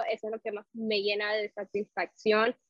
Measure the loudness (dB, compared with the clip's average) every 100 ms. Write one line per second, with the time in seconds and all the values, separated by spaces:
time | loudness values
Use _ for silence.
0 | -2 -4 -6 -6 -6 -8 -10 -6 -2 0
1 | 0 0 0 -2 -2 -6 -6 -6 -4 -4
2 | -6 0 4 4 4 0